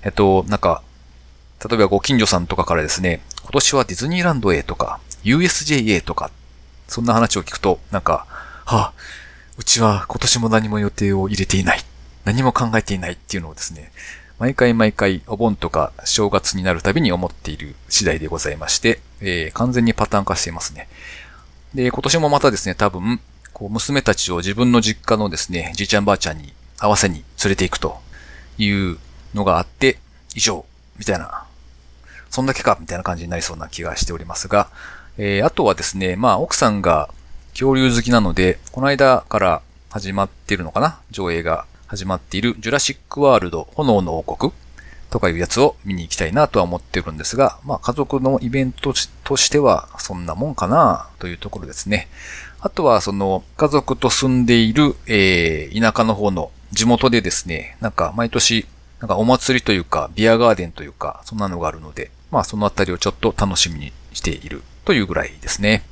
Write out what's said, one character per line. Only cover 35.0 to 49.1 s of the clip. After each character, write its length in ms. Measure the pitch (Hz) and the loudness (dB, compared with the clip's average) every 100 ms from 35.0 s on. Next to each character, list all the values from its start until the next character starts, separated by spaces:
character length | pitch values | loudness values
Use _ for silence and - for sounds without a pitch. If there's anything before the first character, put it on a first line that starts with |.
| - - | -18 -6
え 240 | 101 98 | -2 2
ー、 40 | 139 | 0
あ 40 | |
と 120 | - | 2
は 120 | 123 90 | 2 2
で 80 | |
す 140 | - 95 | -2 -4
ね、 200 | 92 90 | -4 0
ま 140 | 120 | 2
あ、 80 | 95 | 2
奥 180 | - - | 0 2
さ 120 | 123 | 2
ん 120 | 104 | 2
が 280 | 92 78 73 - - - - | 2 2 0 -10 -16 -18 -14
恐 240 | - 131 131 | -2 2 4
竜 180 | 131 | 4
好 80 | 117 | 2
き 100 | 120 | 2
な 80 | 120 | 2
の 140 | 98 | 4
で、 260 | 82 92 - - | 2 2 0 -8
こ 80 | - | -4
の 60 | 135 | -2
間 360 | 139 139 123 - | 4 6 4 2
か 100 | 107 | 0
ら 220 | 95 78 - - - | 2 0 -4 -20 -12
始 220 | 107 98 | -8 -4
ま 140 | 98 98 | -2 -2
っ 40 | |
て 280 | - - 98 | -4 -4 -4
る 80 | 82 | -2
の 60 | |
か 80 | 98 | 0
な？ 180 | - - - | -2 -2 -16
上 200 | - 92 | -6 -4
映 120 | 85 | -2
が 220 | 82 80 - - - | -2 -2 -4 -18 -14
始 160 | 98 | -10
ま 120 | 92 92 | -4 -6
っ 40 | |
て 180 | - 95 | -4 -2
い 40 | |
る 140 | 117 113 | -2 -2
ジ 100 | 110 | -2
ュ 20 | |
ラ 60 | 139 | 0
シ 140 | - | -2
ッ 40 | 143 - | -6 -10
ク 140 | - | 2
ワ 160 | 143 117 | 4 4
ー 20 | |
ル 120 | 92 | 2
ド、 180 | 82 76 - | -6 -8 -2
炎 260 | 143 104 | 2 2
の 160 | 87 82 | 2 -4
王 60 | - - | -6 -4
国 160 | 139 - - - - - - | -4 -4 -20 -20 -20 -20 -6
と 100 | 117 | -2
か 80 | 92 | 0
い 40 | |
う 40 | 85 | 0
や 100 | 87 | -2
つ 140 | - | 2
を 160 | 147 - 101 | 2 0 -8
見 80 | |
に 80 | 95 | -6
行 100 | 82 | -6
き 60 | - | -4
た 80 | 82 | -2
い 80 | |
な 160 | 107 151 | 0 2
と 100 | 110 | 2
は 40 | 90 | 0
思 120 | 87 | -2
っ 40 | |
て 180 | - 92 | -6 -6
る 140 | 85 | -6
ん 40 | 76 | -8
で 60 | |
す 140 | 76 117 | -6 0
が、 200 | 135 - | 0 0
ま 120 | 135 - | -8 -6
あ、 40 | |
家 140 | - | -4
族 260 | 123 135 139 | -4 -2 0
の 200 | 131 135 | 0 0
イ 80 | 123 | -2
ベ 140 | 135 | -2
ン 100 | 131 | -2
ト 180 | - 139 | -2 -4
と 40 | - | -2
し-、 140 | - | -4